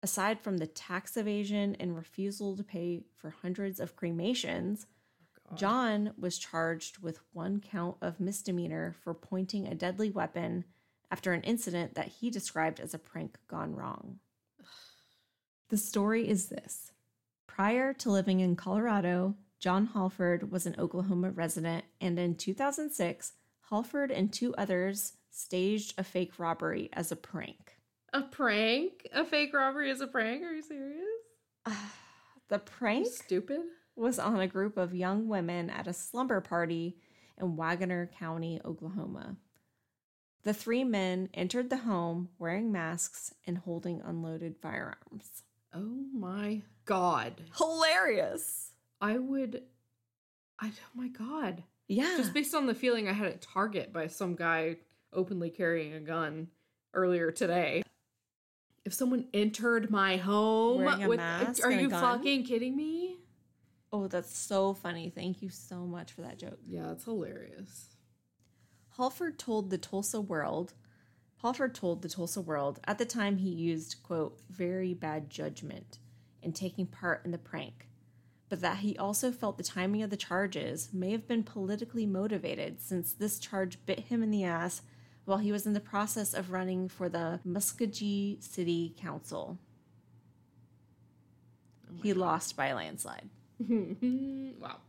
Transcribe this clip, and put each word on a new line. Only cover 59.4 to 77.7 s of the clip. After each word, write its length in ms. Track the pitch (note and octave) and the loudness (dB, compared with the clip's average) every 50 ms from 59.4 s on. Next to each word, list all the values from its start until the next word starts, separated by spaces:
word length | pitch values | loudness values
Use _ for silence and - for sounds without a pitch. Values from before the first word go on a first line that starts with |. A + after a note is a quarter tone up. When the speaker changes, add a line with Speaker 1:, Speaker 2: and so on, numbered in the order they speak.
| G#3 G#3+ G#3+ - A3 A#3+ A#3 A3+ G#3+ A3 | 4 4 2 2 2 4 4 4 4 2
Speaker 2:
my 260 | G#3+ G3+ G3 F#3+ F#3 | 4 4 6 4 4
home 680 | F#3 F3+ G3 G3+ G#3 G#3+ A3 A3 A3 A3+ A#3 B3 C4 - | 4 4 4 4 6 6 6 6 6 6 6 6 6 6
Speaker 1:
Wearing 200 | - D4 - G3+ | 4 4 4 4
a 40 | G3 | 4
Speaker 2:
with, 100 | - - | 4 4
Speaker 1:
mask 440 | - E3+ E3+ E3+ - B3 - - - | 4 0 2 2 2 2 2 2 4
Speaker 2:
are 60 | B3 | 4
Speaker 1:
and 100 | C4 - | 4 6
a 20 | C#4 | 4
Speaker 2:
you 80 | C4+ | 4
Speaker 1:
gun? 100 | G#3 - | 4 4
Speaker 2:
fucking 440 | B3+ B3 A#3+ A#3+ C#4 C#4 C#4 C4+ B3 | 4 4 4 4 4 2 2 2 2
kidding 300 | B3 B3 A3+ A#3+ B3+ C4+ | 2 0 0 2 0 0
me? 440 | C#4 D4+ D#4 D#4+ E4+ F4+ F#4 F4+ F4+ F4+ _ - _ _ _ _ _ _ _ _ _ _ _ - | 0 0 0 -2 -2 -2 -4 -6 -8 -16 _ -20 _ _ _ _ _ _ _ _ _ _ _ -4
Speaker 1:
Oh, 140 | G#3 G3 | -2 -2
that's 280 | F#3+ F#3+ F3+ E3+ - - | 0 -2 -2 -4 -4 -8
so 380 | - - - G#3 G3 G3 G3 G3 | -8 -4 0 2 4 4 4 2
funny. 380 | F#3+ - F3 E3+ E3+ E3 E3 E3+ | 0 -4 -6 -6 -4 -6 -8 -8
Thank 280 | - - F3+ F#3 - - | -4 -4 -4 -4 -4 -6
you 80 | F#3+ | -10
so 340 | F3+ - - - F#3 F3+ F3+ | -10 -12 -14 -12 -10 -8 -6
much 260 | F3 F3 F3 E3+ - - | -6 -6 -8 -10 -12 -12
for 100 | - E3+ | -12 -12
that 160 | - - - | -12 -12 -12
joke. 200 | - - - - - | -12 -14 -14 -14 -12
Speaker 2:
Yeah, 260 | - F3+ E3+ D#3+ D#3+ E3 | -10 -8 -8 -6 -6 -8
it's 120 | E3 - | -8 -6
hilarious. 840 | A#3 A3+ G#3 D#3+ D3 - - - - - - G3 - - - - - _ _ _ _ _ _ _ _ _ _ _ _ _ _ _ _ _ _ _ _ - | -6 -4 -4 -4 -6 -8 -12 -14 -16 -14 -16 -16 -16 -16 -18 -18 -20 _ _ _ _ _ _ _ _ _ _ _ _ _ _ _ _ _ _ _ _ -4
Speaker 1:
Halford 420 | - B3+ C4 C4 - F4 E4 - - | 0 0 0 0 0 -4 -4 -4 -6
told 300 | - - A3 G#3+ G#3 F#3+ | -4 0 0 0 0 0
the 60 | F#3+ F3+ | -2 -4
Tulsa 420 | - - - G3 G3+ - - A3 | -4 -4 -4 -2 -2 0 -2 -2
World, 520 | G#3 G3 E3+ D#3 D3+ D#3 C#3 D#3 F3+ F#3 - - - - - _ _ _ _ _ _ _ _ _ - | -2 0 0 0 0 0 0 -2 -2 -4 -8 -20 -20 -20 -20 _ _ _ _ _ _ _ _ _ -2
Halford 320 | A#3 B3+ B3 C#4+ B3+ B3+ | -2 0 2 0 0 0
told 280 | - - F3+ E3+ E3 F3 | 0 0 0 0 0 -2
the 60 | E3+ | -6
Tulsa 320 | - F#3+ E3+ E3+ - G#3 | -4 -4 -4 -2 -2 -4
World 400 | F3+ E3 D#3 D3 C#3 C#3+ C#3+ - - | -2 -2 0 0 0 0 -2 -2 -2
at 140 | - G#3 G#3 | -2 0 0
the 60 | A#3 | 0
time 320 | A#3 - A#3+ G#3 G3+ G3+ F#3+ | -2 0 0 2 2 2 2
he 120 | F#3+ F#3+ | 2 0
used, 520 | F3 E3 E3 E3+ E3 D#3+ D#3+ - - - - | 0 2 2 2 2 0 -2 -6 -10 -12 -6
quote, 380 | - F3 E3 D#3 - - - - - | -4 -2 0 0 -2 -4 -12 -20 -18
"very 420 | F3+ - F3+ F3 F#3 F#3 F#3+ F#3 F3+ | -6 -4 -2 -2 0 0 0 -2 -2
bad 360 | F3+ - D#3+ D3+ D#3 D3+ C#3+ | -2 -2 -4 -4 -4 -6 -8
judgment" 680 | - - D#3 D#3 D3 - - D3 - - - - - - - - - - - _ _ _ - | -8 -6 -6 -6 -6 -8 -10 -10 -10 -12 -14 -18 -20 -20 -20 -20 -20 -20 -20 _ _ _ -6
in 100 | F3 D#3+ | -6 -4
taking 340 | - F#3+ F#3 F3+ - F#3 | -2 -4 -4 -2 -2 -4
part 380 | F3 - - - F3 E3 - - | -4 -4 -4 0 0 0 0 0
in 60 | F3 | -4
the 80 | E3+ E3 | -6 -6
prank, 500 | - - - D#3+ - - | -6 -8 -8 -8 -8 -8